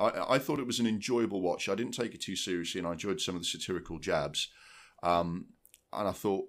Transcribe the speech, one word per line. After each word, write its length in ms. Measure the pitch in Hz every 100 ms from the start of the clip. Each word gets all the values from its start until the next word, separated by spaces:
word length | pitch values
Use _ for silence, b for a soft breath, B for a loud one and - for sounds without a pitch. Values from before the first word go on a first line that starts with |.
I, 340 | 107 92 -
I 40 | 135
thought 200 | 139 143
it 80 | 123
was 140 | 117
an 60 | 117
enjoyable 540 | 107 113 120 110 98
watch. 280 | 87 80 -
I 80 | 98
didn't 180 | 123
take 200 | - 80
it 80 | -
too 120 | - 95
seriously, 440 | - 90 90 95
and 80 | 85
I 40 |
enjoyed 280 | 82 101 92
some 160 | - 90
of 40 |
the 60 | 82
satirical 540 | 80 - 90 - 80
jabs. 480 | 90 82 73 - - b b b b b
Um, 420 | 87 87 85 87 - _ _ - _
and 160 | - 101
I 40 |
thought, 360 | 90 107 95